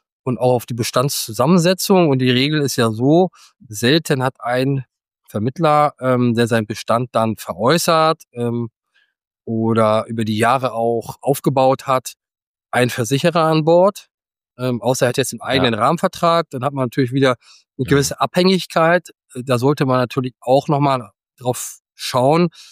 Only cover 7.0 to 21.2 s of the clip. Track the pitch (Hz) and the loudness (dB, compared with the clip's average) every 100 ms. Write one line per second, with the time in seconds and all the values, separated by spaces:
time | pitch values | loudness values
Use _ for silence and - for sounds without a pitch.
7 | 123 117 110 104 - 87 117 165 180 165 | -2 -2 -2 -4 -10 -4 0 0 2 2
8 | 160 160 _ 120 120 120 117 _ _ _ | 0 -2 _ -8 -6 -4 -6 _ _ _
9 | _ _ _ _ - 113 113 113 110 110 | _ _ _ _ -6 -2 0 2 2 0
10 | - 113 110 110 113 131 123 113 117 117 | -2 -6 -4 0 0 0 -2 -4 -2 -4
11 | - - 123 143 160 135 131 131 - 131 | -8 -6 -4 -2 -2 2 2 0 -2 -2
12 | - - _ _ _ _ _ 120 123 - | -4 -16 _ _ _ _ _ -2 0 -2
13 | 113 139 170 170 160 156 156 175 190 - | -2 0 0 2 2 2 4 4 4 0
14 | - _ _ _ _ - 127 120 - 131 | -12 _ _ _ _ -6 -4 -2 -2 0
15 | 123 123 123 117 113 131 127 110 123 165 | 0 0 -4 -6 -4 -2 0 0 0 0
16 | 190 - 170 170 160 131 135 139 127 - | -4 -2 0 0 -2 -6 -4 -4 -4 -2
17 | 123 135 135 120 _ - _ - 123 139 | -2 2 0 0 _ -20 _ -8 0 2
18 | 135 - 135 - 185 185 - 175 165 175 | 0 -4 -2 2 2 2 0 0 2 2
19 | - _ _ 127 127 123 135 147 135 127 | -2 _ _ -8 -2 0 2 2 0 0
20 | 120 - 127 - - 135 - 143 143 131 | 0 -2 -6 -4 0 2 2 0 2 0
21 | 110 _ | -4 _